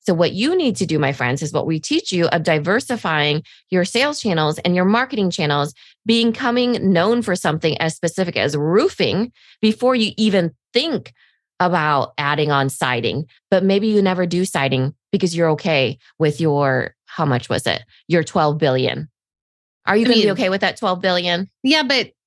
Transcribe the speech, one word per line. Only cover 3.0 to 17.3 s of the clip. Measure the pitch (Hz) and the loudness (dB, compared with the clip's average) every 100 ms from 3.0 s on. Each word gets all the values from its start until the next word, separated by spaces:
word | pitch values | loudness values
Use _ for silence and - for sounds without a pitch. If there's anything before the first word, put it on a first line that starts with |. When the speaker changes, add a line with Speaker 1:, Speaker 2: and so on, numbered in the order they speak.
| 175 156 147 151 - - - | -2 0 0 -2 -6 -18 -4
Speaker 1:
your | 185 | -2
sales | 185 147 190 196 | 0 0 -2 -2
channels | 214 165 151 156 | -2 0 0 0
and | 180 180 | 0 2
your | |
marketing | 190 226 254 226 185 | 2 2 0 -2 -2
channels, | 170 147 143 143 - - _ 214 | 0 0 0 -2 -6 -20 _ 0
becoming | 233 233 226 262 247 247 233 190 | 2 2 0 -2 0 0 0 2
known | 170 196 240 | 2 2 0
for | 214 | 0
something | 180 170 156 160 - | -2 -2 0 0 0
as | 160 - | -4 -2
specific | 170 190 180 104 | -4 -2 -2 0
as | 135 147 | 0 0
roofing | 151 196 370 - 131 175 240 _ _ - | 2 2 2 0 -2 0 -4 _ _ -2
before | 214 214 247 254 | 0 2 2 2
you | 214 - | 0 0
even | 220 190 170 - _ | 2 2 0 -4 _
think | 240 320 214 - _ _ _ _ - | -2 -2 -4 -8 _ _ _ _ -2
about | 180 175 151 143 - - | 0 2 2 0 -2 -4
adding | 143 147 151 | -2 0 2
on | 139 135 | 2 0
siding. | - 131 120 107 127 160 _ - | -2 -2 -2 -2 -4 -8 _ 0
But | 190 | 2
maybe | 190 196 220 | 4 2 2
you | 208 | 2
never | 190 180 175 | 2 0 0
do | 175 | -2
siding | 190 156 135 131 131 - - | -2 -2 0 0 -2 -6 -4
because | 170 185 | -2 0
you're | 165 165 | 0 0
okay | 151 185 143 123 147 _ - | 0 0 0 0 -4 _ -2
with | 156 156 | -2 0
your, | 160 143 139 127 - _ - | 0 2 2 0 -4 _ -12
how | - | -4
much | 147 | 0